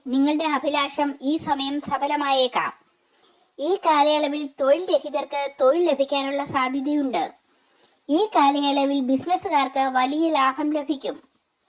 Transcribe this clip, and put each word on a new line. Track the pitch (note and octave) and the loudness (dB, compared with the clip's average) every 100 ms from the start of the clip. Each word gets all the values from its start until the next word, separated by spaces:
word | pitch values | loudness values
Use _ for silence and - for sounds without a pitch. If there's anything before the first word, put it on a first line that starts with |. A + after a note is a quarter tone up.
| C4 | -4
നിങ്ങളുടെ | C4 C#4+ D4+ D#4+ | 0 2 2 0
അഭിലാഷം | C#4 D4+ C#4+ C#4 - C#4+ C#4 | -2 0 -2 -2 -2 -4 -2
ഈ | C4 D#4+ | -2 -2
സമയം | - C#4 C#4 C#4+ | -2 -2 -2 -6
സഫലമായേക്കാം. | - C4+ C#4+ D4 C#4 C4+ B3+ - - - _ _ _ _ _ _ _ - | -4 -2 -2 -2 0 2 0 -2 -6 -8 _ _ _ _ _ _ _ -6
ഈ | D4 G4+ | -2 0
കാലയളവിൽ | E4+ D4+ D4 D4+ D4 D4 C#4+ - | 2 4 4 2 0 -4 -8 -2
തൊഴിൽ | C4+ D#4+ F#4 | 2 2 2
രഹിതർക്ക് | D4+ D4+ C#4 - C#4+ C#4 - | 0 0 -6 -4 -6 -6 2
തൊഴിൽ | C4 E4 F4 | 4 4 2
ലഭിക്കാനുള്ള | C#4 C4+ C#4 C4+ C#4+ C#4+ | 2 0 -2 -2 -4 -4
സാധ്യതയുണ്ട്. | C#4 B3+ C4+ C4+ D4 C4 A3 - - _ _ _ _ _ _ - | -2 -2 -2 -2 -2 0 -2 -4 -8 _ _ _ _ _ _ -2
ഈ | D#4 G#4+ | 0 2
കാലയളവിൽ | E4+ C#4 C#4+ C#4+ C#4 C#4 C#4 | 4 4 2 0 0 0 0
ബിസിനസ്സുകാർക്ക് | B3+ C4 E4+ F4+ G4 D4+ C4+ C4+ C4+ | 0 0 0 -2 0 0 0 0 0
വലിയ | B3+ C4 D4+ E4 | 0 0 0 0
ലാഭം | D4+ C4 C4+ D4+ | 2 2 0 -2
ലഭിക്കും. | D4+ C#4 C#4 F#3+ - _ _ _ _ | -2 -4 -4 -6 -10 _ _ _ _